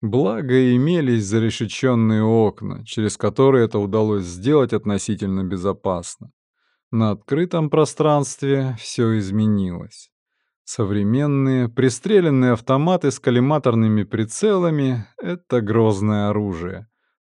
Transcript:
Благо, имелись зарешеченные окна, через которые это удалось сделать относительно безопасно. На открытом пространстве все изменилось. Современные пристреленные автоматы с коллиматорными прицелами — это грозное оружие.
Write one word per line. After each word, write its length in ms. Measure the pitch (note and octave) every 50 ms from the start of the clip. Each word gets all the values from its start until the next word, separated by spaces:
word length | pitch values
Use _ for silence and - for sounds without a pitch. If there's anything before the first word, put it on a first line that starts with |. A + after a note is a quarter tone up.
Благо, 720 | - G#2 A2 C3 D#3 F#3+ A3+ A3 D#3 B2+ B2+ C3 C3 B2+ B2
имелись 500 | B2 C3+ D#3+ F3+ E3+ D3 B2+ A#2+ A2+ G2+
зарешеченные 1000 | F#2+ G#2+ A2+ A2 A2 G#2 - A#2 G2 - - - C3 B2 A#2 A2+ A2 A2 G#2+ A2
окна, 640 | A2 A2+ A2+ A2 G2+ - - G#2+ G2 G2 G#2+ A2
через 320 | - - A#2 G#2+ G#2 - -
которые 480 | - G#2 - - C3+ C3+ C3+ B2+ A#2
это 140 | G#2+ - G#2+
удалось 440 | G2+ G2+ G2 A2 A2 G#2+ G#2 G2+ F2+
сделать 480 | F2 F2 F2+ F#2 C3 D3+ D3 B2+ A#2
относительно 720 | A2+ G#2 - G#2+ G2+ G2 - - G#2+ F#2+ G#2 G2 F#2+ F#2+ F#2+
безопасно. 880 | F2+ G2 F#2 F2 G2+ F#2+ - - G2+ F#2 F2 F2 - - - A2+ - _ _ _ _ _ _ _ _ _ _ _ _
На 220 | - A2+ A2+ G#2+
открытом 580 | G2+ G2+ _ - C#3 D3+ F3+ F3 - E3 D#3 D3
пространстве 1080 | C#3 D#3+ D3+ C#3 - - D#3 D3+ D3 D3 C#3 C3+ - - C#3+ C#3 C#3 C3+ C3+ C3 B2 A2
все 380 | - - - - A#2+ A2+ A2+ G#2+
изменилось. 920 | G2 F#2+ G2 A2 G#2+ G#2+ G#2+ G2+ F#2+ F2+ F2 F2 F#2+ - - - - _ _ _ _ _ _ _ _ _ _ _ _
Современные 1040 | - - - A2+ F#2+ G2+ G#2 G2+ G#2 A#2 C3+ D3 D3 C#3+ C#3 C3+ C3+ C3 B2+ B2 A2+
пристреленные 840 | A#2 - B2 C3 A#2 - - - A3 G3 F3 D#3+ C#3 C3 B2+ B2+ A#2+
автоматы 580 | A2+ - - C3 C#3 D3+ F3 F#3 F3 - C#3
с 80 | A#2 -
коллиматорными 840 | - C3 A#2+ A#2 B2 C#3 D#3 D3 - B2+ A2+ A2+ A2 A2 G#2+ G#2+ G2
прицелами — 1000 | - - G#2+ A2 A2 - - - G#3+ G3+ F#3 F3 E3+ D#3 D3 C#3 C3 B2+ A#2 G2 - _ -
это 400 | - F3+ F3 F3 _ - B2+ B2
грозное 680 | A2 G2+ G#2+ A2+ A2+ A2 G#2 F#2+ G#2 G#2+ G#2 G#2 G#2 G#2
оружие. 580 | G#2 G#2+ G#2 G2+ F2+ D#2+ F2 F2+ F#2 F2+ G#2+ - _ _ _ _ _ _ _